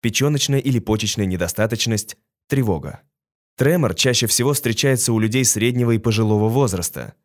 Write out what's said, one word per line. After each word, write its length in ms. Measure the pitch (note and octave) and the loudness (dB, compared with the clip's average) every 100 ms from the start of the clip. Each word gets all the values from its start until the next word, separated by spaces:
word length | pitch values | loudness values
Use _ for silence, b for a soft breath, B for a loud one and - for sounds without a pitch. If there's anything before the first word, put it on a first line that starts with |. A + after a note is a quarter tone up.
печёночная 560 | A#2 G#2+ C#3+ D3 - C#3 | -2 0 0 0 0 0
или 220 | C3+ B2 | 2 0
почечная 440 | - G#2+ G#2+ - | 0 -2 0 -2
недостаточность, 920 | G2 F#2 F2+ - A2 A#2 A#2 A2 - - _ _ _ | -2 0 -4 -2 -2 0 -2 -2 -4 -14 _ _ _
тревога. 540 | C#3 A#2 E2 D2 - _ _ _ _ _ - | 0 0 -2 -4 -14 _ _ _ _ _ -2
Тремор 380 | C3+ F3 B2+ | 2 2 0
чаще 320 | - C3 A#2 A2+ | 0 0 0 0
всего 260 | - B2 | 0 0
встречается 640 | C#3+ A#2 A2 C#3 B2+ - | 0 -2 0 0 0 0
у 40 | A2+ | 0
людей 280 | A2 B2 A#2+ | 2 2 0
среднего 460 | G#2+ A#2+ B2+ A#2+ | 2 0 2 2
и 60 | A2+ | 2
пожилого 520 | A#2 G#2+ A2 G#2+ G#2+ | 2 0 2 2 2
возраста. 640 | B2 C3 F2+ E2+ - A1+ - | 2 0 -2 -6 -8 -14 -18